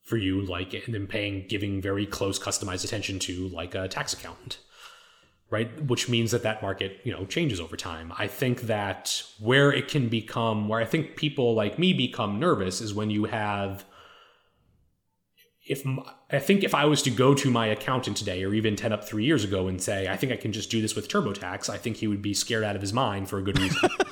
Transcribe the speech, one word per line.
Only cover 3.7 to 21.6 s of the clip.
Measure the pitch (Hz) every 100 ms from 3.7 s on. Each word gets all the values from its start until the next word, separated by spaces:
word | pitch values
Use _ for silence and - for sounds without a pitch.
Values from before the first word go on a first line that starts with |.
a | 95 95
tax | 139 143
accountant, | - 85 - 120 - _ - - - - _ _ _ -
right? | 107 113 113 139
Which | 117 -
means | 117 113
that | 117
that | 110 110
market, | 98 95 98 -
you | 120
know, | 82 98
changes | 165 160 92
over | 80 -
time. | 87 80 82 87
I | 101
think | - 127 120
that | 113 104 98 95 - - - -
where | 107 135 143
it | 120 -
can | 147 117
become, | 113 - 123 113 107 104
where | 113
I | 113
think | 160 147 -
people | 147 139 120
like | 113 104 -
me | 185
become | 143 123 - 104 101
nervous | 170 113 92 92
is | 110
when | 101 107
you | 104
have, | 107 113 104 101 98 95 - - - - - _ _ _ _ _ _ _ _ _ _ _ _ _ -
if | 139
m-, | 135 131 - - -
I | 139
think | - 196
if | 185 143
I |
was | 147 147
to | 135
go | 110 131
to | 139 131
my | 117 110
accountant | 107 - 131 117 104
today, | 101 92
or | 95
even | 110 110 107
ten | 117
Up | 104
three | - 107
years | 127 143
ago, | 101 95 92
and | 92
say, | - 98 92
"I | 95
think | 131
I | 113
can | 113
just | 104 -
do | 113
this | 107
with | 107 -
TurboTax," | 208 127 95 90 101